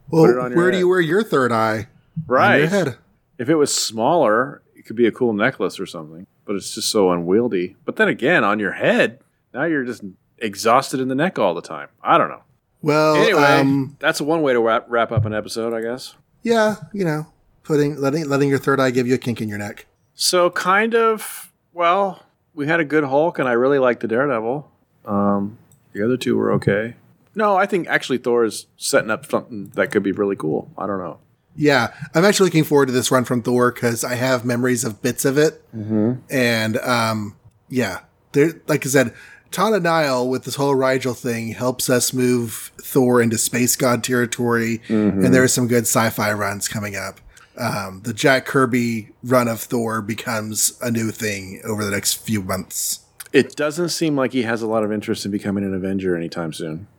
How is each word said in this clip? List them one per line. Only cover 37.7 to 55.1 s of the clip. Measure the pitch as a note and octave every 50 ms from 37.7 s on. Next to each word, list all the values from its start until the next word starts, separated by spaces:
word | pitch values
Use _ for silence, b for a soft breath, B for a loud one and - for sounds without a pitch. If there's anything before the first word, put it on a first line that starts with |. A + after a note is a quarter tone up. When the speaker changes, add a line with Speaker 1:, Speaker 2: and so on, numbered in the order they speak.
| C3+ B2 A#2 G2+ F2+ - - _ _ _ _ _ -
Speaker 1:
there, | C#3+ D3 E3 D#3 - -
like | - D3+ C#3 -
I | C3+
said, | B2+ C#3 B2+ A#2 B B B B B B B B
Tana | - F3+ F#3+ A3 A3 F#3+
Nile | E3+ E3+ E3 E3 D3+ C#3 C3 B2+ B2
with | B2+ C3 B2 -
this | C3 A#2+
whole | C#3+ C#3 C#3+ C3+
Rigel | C3 C3 C3 C3 C3+ A#2+ C3 A#2+
thing | - - B2+ A#2 A2+ A2+ A2+
helps | G#2 G#2 B2 B2+ B2 - - -
us | C3 B2 A#2+ -
move | - B2+ B2 B2 B2 A#2+ A#2+ A2+ - - - - - -
Thor | - - - C#3+ B2+ B2 B2 A#2+
into | A#2 A#2 A2
space | G2+ - - - A#2 B2 A#2+ -
god | - C3+ B2 A#2+ A#2 -
territory, | - B2+ B2 A#2+ A#2 - - B2 A#2 A#2 A#2 A2+ A2+ A#2 A2 -
Speaker 2:
Mm-hmm. | - A2 G#2+ G#2+ G2+ F#2 G2 F#2+
Speaker 1:
and | - B2+
there | C3 B2+
are |
some | B2 - C#3 B2
good | A2+ A#2+ A#2+ A2+
sci-fi | - - B2+ A2+ A2 - - G#2+ G#2 G#2+
runs | G2+ G2+ G2 G2+ G2+ -
coming | - - A2 G2+ G2+ G2
up. | F#2+ F#2+ G2 - - - b b b b b _
Um, | - A#2+ A2 A2+ G#2+ G2 F#2+ F#2+ F#2+ G2+
the | A#2 G#2+
Jack | - - C#3+ C3 B2+ -
Kirby | - - C#3 C3 A#2 B2 B2 A#2+ A#2 A#2 A2 G2+ - - _ -
run | A#2+ B2+ B2+ A#2+
of | A#2 A2+ G#2+
Thor | - - B2+ A#2+ A2+ A2 A2 A2 G#2
becomes | G#2 A2+ A2 - B2+ A#2 A2 G#2+ A2 G#2+ G#2 - - - -
a | - B2
new | A#2 A2+ A2+ G#2+
thing | - - A2 G#2+ G2+ G2 F#2+ F#2+ G2 - -
over | A2+ G#2+ G#2 G#2+
the | G2+
next | G2+ G2 - - -
few | - - - A2 G#2 F#2
months. | F#2 F#2+ F#2 F2+ - - - - - - - _ _ _ - - - -
Speaker 2:
It | C#3 A#2+ - -
doesn't | - D3 D3+ D3 E3+ F3 D#3+
seem | - - E3+ D#3 D3
like | C3+ C3 B2
he | - C3 A2
has | A2+ A#2 A2
a | A#2
lot | A2 A2+ A2+ G#2+
of | G#2
interest | G#2+ G#2 G2 A2+